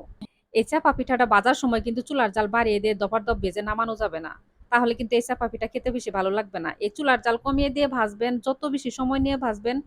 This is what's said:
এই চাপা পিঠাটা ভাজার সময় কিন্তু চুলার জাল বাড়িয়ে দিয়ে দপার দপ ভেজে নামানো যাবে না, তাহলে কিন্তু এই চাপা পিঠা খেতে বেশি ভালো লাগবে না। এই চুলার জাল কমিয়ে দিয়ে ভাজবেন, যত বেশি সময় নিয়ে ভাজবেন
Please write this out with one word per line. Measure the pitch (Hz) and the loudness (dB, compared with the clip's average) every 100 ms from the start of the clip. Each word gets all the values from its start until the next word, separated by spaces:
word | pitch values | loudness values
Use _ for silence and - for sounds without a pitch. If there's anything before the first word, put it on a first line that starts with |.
| - - - _ _ - | -12 -16 -18 _ _ -2
এই | - | 2
চাপা | 302 311 269 | 2 4 2
পিঠাটা | 254 247 240 | 2 2 4
ভাজার | 208 208 277 | 4 4 2
সময় | 254 233 233 | 2 0 0
কিন্তু | 233 240 | -4 -2
চুলার | 285 220 220 | 0 0 2
জাল | 208 | 0
বাড়িয়ে | 233 226 208 | 2 2 2
দিয়ে | 214 202 | 2 0
দপার | 196 220 214 | 0 0 0
দপ | 220 | -2
ভেজে | 185 185 208 | -2 -2 -4
নামানো | 214 226 220 | -2 -2 -2
যাবে | 208 160 160 | -4 -4 -10
না, | - _ _ - | -12 _ _ -2
তাহলে | 240 240 233 | 2 2 0
কিন্তু | 226 233 | 0 0
এই | 240 | 0
চাপা | 247 233 | -2 -4
পিঠা | 226 220 | -4 -6
খেতে | 247 254 240 | -4 -4 -4
বেশি | 226 196 | -4 -2
ভালো | 190 202 | 0 0
লাগবে | 208 185 | -2 -6
না। | 165 - | -8 -4
এই | 208 208 | -4 -2
চুলার | 285 247 | 0 2
জাল | 240 233 | 2 -2
কমিয়ে | 269 277 285 | 0 2 2
দিয়ে | 262 285 254 | 2 0 2
ভাজবেন, | 214 208 240 247 262 | -2 0 -2 -2 -2
যত | 262 294 | -2 -2
বেশি | 269 262 - | -2 -4 -4
সময় | 262 269 | -2 0
নিয়ে | 269 277 | 0 0
ভাজবেন | 254 214 226 262 | -2 -2 -2 -4